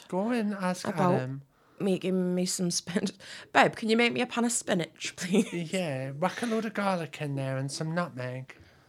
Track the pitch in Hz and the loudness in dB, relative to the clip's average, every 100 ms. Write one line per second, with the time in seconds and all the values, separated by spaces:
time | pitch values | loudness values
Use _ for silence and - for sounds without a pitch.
0 | - 180 220 240 208 196 185 185 - 180 | -4 -2 0 0 0 0 -2 0 -2 2
1 | 180 180 127 139 - _ _ - 196 180 | 4 4 0 -8 -12 _ _ -2 0 2
2 | 185 185 180 180 185 - 175 - - 190 | 2 2 2 0 0 0 0 -2 -2 -2
3 | 202 - - - - - 214 - 220 226 | -2 -6 -16 -16 2 6 6 4 2 4
4 | 233 240 240 240 240 - - 185 160 - | 4 2 -2 0 0 0 0 0 0 -6
5 | - - 180 202 - 170 160 185 165 131 | -10 -8 2 2 2 -2 -2 -2 -2 -2
6 | 135 143 185 - 240 220 214 202 196 180 | -4 -2 -2 -2 -2 -2 -2 -2 0 0
7 | 147 - 147 139 135 131 139 139 160 170 | -4 -6 -4 -2 -2 -2 -4 -4 -4 -2
8 | 165 123 127 127 131 - - - | -4 -6 -8 -8 -12 -18 -20 -20